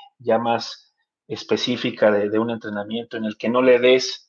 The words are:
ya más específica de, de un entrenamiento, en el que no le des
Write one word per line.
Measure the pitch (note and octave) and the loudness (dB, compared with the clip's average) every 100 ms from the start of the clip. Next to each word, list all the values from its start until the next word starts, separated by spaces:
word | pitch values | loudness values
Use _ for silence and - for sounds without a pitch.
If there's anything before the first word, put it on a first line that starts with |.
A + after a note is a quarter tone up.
| - _ | -18 _
ya | A#2 A2+ | -2 0
más | A#2+ A2+ - - _ _ _ _ - | 0 -4 -6 -16 _ _ _ _ -14
específica | G#2+ - G#2+ B2+ A#2+ B2 A2+ G#2+ | -12 -4 -2 -2 -4 -6 2 2
de, | G#2 G#2 | 2 0
de | G#2+ | -2
un | A#2 | -2
entrenamiento, | A2+ G#2+ G#2 G2+ A#2 A#2 A2+ | -6 -8 -8 -8 -8 -8 -8
en | |
el | A2 - | -8 -6
que | A2+ | -2
no | B2 | 2
le | B2+ B2 | 4 6
des | B2 B2+ - - | 6 4 2 -10